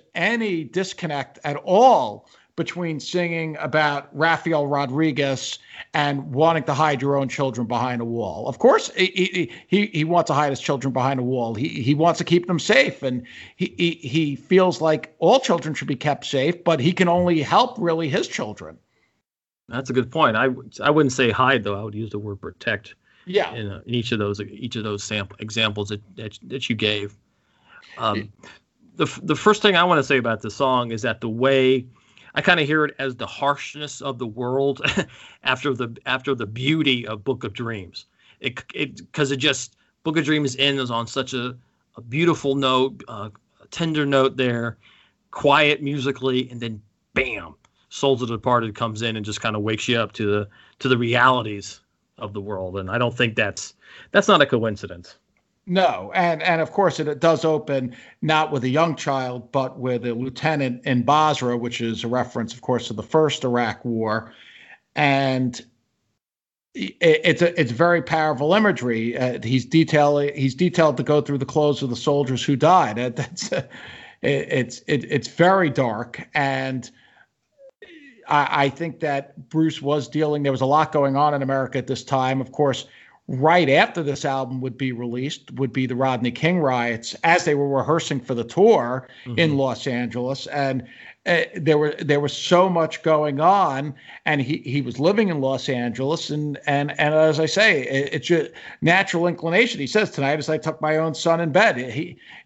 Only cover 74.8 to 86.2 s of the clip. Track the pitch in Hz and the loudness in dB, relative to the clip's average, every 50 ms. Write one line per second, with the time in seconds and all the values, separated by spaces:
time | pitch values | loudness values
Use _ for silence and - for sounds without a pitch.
74.8 | - - 151 139 - - - 135 127 - - - 170 180 190 196 180 151 123 143 | -6 -2 -2 -2 -2 -2 -4 -4 -4 -2 0 4 4 6 6 4 4 2 0 0
75.8 | 131 117 107 107 120 120 - - - - - 151 143 139 135 131 135 135 131 127 | 0 0 -2 -4 -6 -8 -10 -16 -12 -6 -2 -2 0 0 -2 -2 -4 -4 -6 -6
76.8 | 117 - - _ _ _ _ _ _ _ _ _ _ _ _ _ - - - _ | -8 -12 -18 _ _ _ _ _ _ _ _ _ _ _ _ _ -20 -20 -20 _
77.8 | - - 339 311 285 277 240 226 - - 151 147 139 - - 151 139 139 135 - | -20 -20 -20 -20 -20 -20 -20 _ -6 0 2 2 2 2 2 2 2 0 0 -4
78.8 | 165 165 - - 160 147 139 139 135 - - - - _ - 156 160 160 151 - | -8 -8 -8 -6 -4 -4 -4 -4 -6 -8 -14 -20 -14 _ 0 2 2 2 0 -2
79.8 | 135 139 147 151 131 - - 151 156 151 147 147 143 139 135 117 135 131 143 151 | -2 -2 -2 -2 -2 -2 -2 0 0 0 0 0 0 0 0 2 2 4 4 4
80.8 | 156 - - 151 139 139 135 139 151 151 147 139 135 131 135 135 131 127 127 131 | 4 4 2 2 2 2 4 4 2 2 2 0 -2 -2 -2 -2 -2 -2 -4 -4
81.8 | 123 - 131 120 - - 139 131 131 131 135 135 123 - - - 147 139 123 - | -4 -4 -6 -6 -4 -2 0 0 2 2 0 -2 -4 -4 -2 0 0 2 0 -2
82.8 | - - - - - - _ _ _ - 131 127 139 156 175 180 165 135 135 160 | -6 -14 -18 -20 -20 -20 _ _ _ -8 -4 2 4 4 6 6 6 6 6 6
83.8 | 214 - - 170 156 143 135 131 - 143 135 135 131 127 131 131 127 131 113 123 | 6 4 2 -4 -4 -4 -4 -4 -2 -4 -2 -2 -4 -6 -6 -6 -6 -6 -6 -6
84.8 | 135 127 123 117 123 120 117 123 127 123 - - _ - - 123 135 123 - 135 | -6 -6 -6 -6 -6 -6 -6 -4 -6 -6 -8 -10 _ -12 -6 -4 -4 -2 0 0
85.8 | 131 131 131 120 135 131 127 113 | -2 0 0 0 0 0 0 0